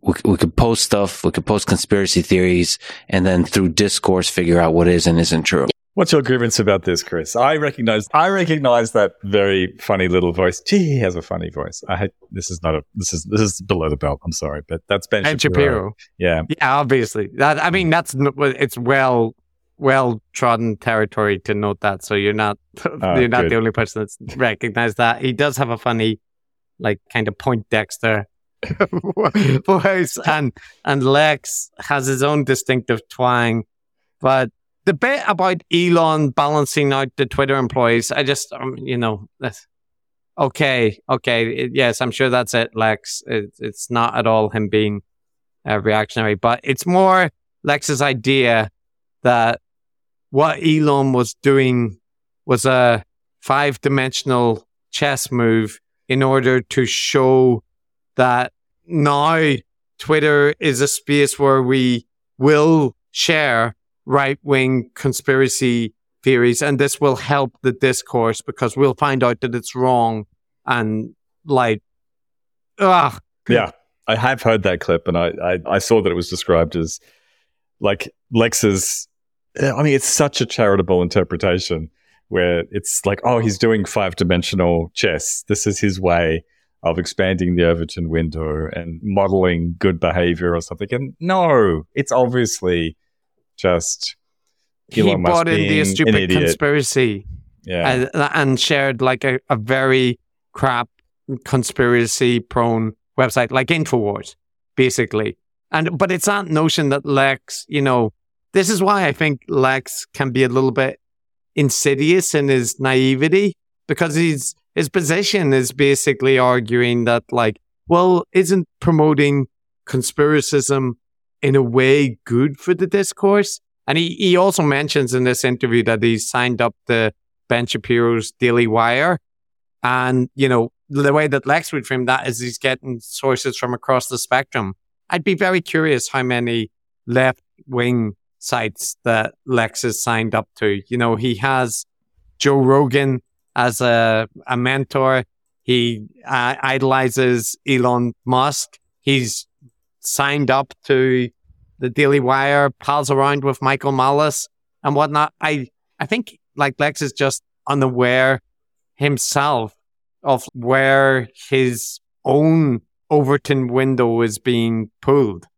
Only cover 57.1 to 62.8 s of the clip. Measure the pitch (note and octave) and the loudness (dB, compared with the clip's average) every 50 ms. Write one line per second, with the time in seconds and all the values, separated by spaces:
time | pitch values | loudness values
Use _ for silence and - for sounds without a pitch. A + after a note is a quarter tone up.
57.1 | - C#3 C3 C3 C3 C3 C3 B2+ B2 A2 _ _ _ _ _ _ _ _ _ _ | 0 2 4 4 4 4 4 4 2 0 _ _ _ _ _ _ _ _ _ _
58.1 | _ - B2+ B2+ B2 A#2+ B2+ - _ _ _ _ _ _ _ E3+ E3+ D#3+ C#3+ D3 | _ 0 0 2 2 0 -2 -4 _ _ _ _ _ _ _ _ -2 0 0 2
59.1 | C#3+ C#3+ D3 D#3 E3 D#3+ D#3+ D3+ C#3 B2 - _ _ _ _ _ _ _ - - | 2 2 2 2 2 2 0 0 0 -2 -6 _ _ _ _ _ _ _ -4 -2
60.1 | D#3 D#3 D3 D3+ D3 D3 C#3+ C#3+ D3+ _ - D#3+ C3+ A#2+ C#3 C#3+ - - _ - | 0 0 2 2 2 4 2 2 0 _ -2 -2 0 0 -2 -2 -2 -6 _ -2
61.1 | C#3+ D3 C#3+ C#3 - - C#3+ C#3 C3+ C3 C3 B2 C3 C3+ B2+ B2+ B2 A#2 - _ | 2 2 2 0 0 0 2 2 2 2 2 2 2 2 2 2 0 -2 -4 _
62.1 | _ _ _ _ _ _ B2+ D3 D3+ D3 D3+ D#3+ E3 D#3 | _ _ _ _ _ _ 2 4 4 4 4 4 4 4